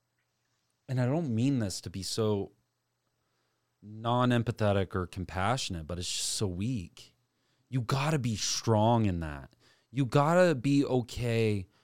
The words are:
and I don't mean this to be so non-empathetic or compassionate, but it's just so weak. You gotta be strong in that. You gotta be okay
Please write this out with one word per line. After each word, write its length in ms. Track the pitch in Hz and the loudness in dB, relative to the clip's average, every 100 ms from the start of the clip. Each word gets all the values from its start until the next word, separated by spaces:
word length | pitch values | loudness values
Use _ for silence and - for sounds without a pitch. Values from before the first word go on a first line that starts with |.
| _ _ _ _ _ _ _ _ - | _ _ _ _ _ _ _ _ -6
and 100 | 127 | -2
I 60 | |
don't 300 | 123 156 156 | 0 0 -2
mean 240 | 113 131 135 | 0 2 0
this 220 | 101 - | -2 -6
to 80 | - | -10
be 120 | 98 | -10
so 500 | 92 - 107 101 95 _ _ _ _ _ _ _ _ _ _ _ _ _ | -6 -2 0 0 -4 _ _ _ _ _ _ _ _ _ _ _ _ _
non-empathetic 1120 | 101 107 117 123 123 120 113 - 104 101 92 | -18 -6 0 2 4 4 0 0 2 2 0
or 120 | 95 90 | -2 -4
compassionate, 800 | - 90 92 98 131 - 87 78 | -6 -6 -2 0 0 -4 -6 -6
but 120 | 87 | -6
it's 120 | 87 | -6
just 240 | - - | -4 -4
so 120 | - 101 | -2 -4
weak. 680 | 87 110 123 82 - - _ _ _ _ _ _ | -2 -4 -6 -8 -16 -20 _ _ _ _ _ _
You 140 | 131 | -4
gotta 360 | 107 135 143 156 | -2 -2 0 0
be 160 | 120 | -2
strong 680 | 104 - - - 107 110 117 | -2 -4 -2 2 4 4 4
in 160 | 107 87 | 2 0
that. 300 | 80 71 67 _ _ _ _ | -4 -10 -14 _ _ _ _
You 160 | 123 131 | -4 2
gotta 480 | 143 147 175 180 | 2 4 6 4
be 320 | 143 139 143 - | 4 2 2 2
okay 800 | 127 113 - 120 113 110 104 92 _ | 0 -2 -4 -2 2 2 0 -6 _